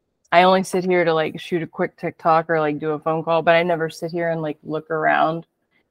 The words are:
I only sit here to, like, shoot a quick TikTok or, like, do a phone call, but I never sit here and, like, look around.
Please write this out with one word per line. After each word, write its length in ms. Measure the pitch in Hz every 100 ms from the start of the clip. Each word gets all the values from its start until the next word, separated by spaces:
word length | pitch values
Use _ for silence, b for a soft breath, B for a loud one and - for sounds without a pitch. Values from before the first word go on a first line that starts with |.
| _ _ -
I 100 | 170
only 200 | 185 190
sit 200 | 185 185
here 220 | 185 180 165
to, 80 |
like, 260 | 160 156 165
shoot 220 | - 175
a 60 | -
quick 280 | - 175 -
TikTok 540 | 170 - 170 160 165
or, 100 | 160
like, 200 | 151 147
do 100 | 156
a 80 | 151
phone 240 | 160 160
call, 200 | 165 165
but 100 | 165 165
I 60 |
never 260 | 175 165 160
sit 240 | - 165
here 200 | 170 170
and, 100 | 165
like, 160 | 156 -
look 260 | 156 151 156
around. 560 | 160 156 147 156 165 - _ _ _ _